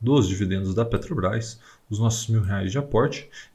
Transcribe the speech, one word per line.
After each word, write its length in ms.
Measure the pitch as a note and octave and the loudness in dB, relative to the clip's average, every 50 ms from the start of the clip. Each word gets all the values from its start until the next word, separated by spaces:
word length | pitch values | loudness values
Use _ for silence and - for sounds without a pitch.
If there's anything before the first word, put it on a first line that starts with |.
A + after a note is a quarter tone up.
dos 260 | A2+ B2 C#3+ C#3+ G#2+ | 0 4 4 4 4
dividendos 480 | F2+ F#2+ F#2 G2+ F2+ F#2+ F#2+ F#2+ F#2+ F#2 | 4 2 0 0 0 0 0 -2 0 0
da 100 | G#2+ A#2 | 0 0
Petrobras, 760 | A2+ - F#2+ - - F3 A#2 F2+ F#2 A2 A#2 A2+ - - - - - - _ _ - | 0 0 -2 -4 -4 -4 -2 0 0 0 -2 -4 -6 -10 -16 -20 -20 -20 _ _ -6
os 80 | A2 G#2 | -2 0
nossos 300 | A2+ A2+ A2+ - - - | 0 0 0 0 -2 0
mil 120 | A2+ A2 | 0 2
reais 320 | G2+ F#2 G2+ G2 G2 F#2+ G2+ | 2 0 0 -2 -2 -2 -2
de 60 | C#3 | -4
aporte 500 | C#3+ - - A2 C3 - - - - - - - - - _ | -2 0 2 2 2 2 0 -6 -12 -16 -18 -20 -20 -8 _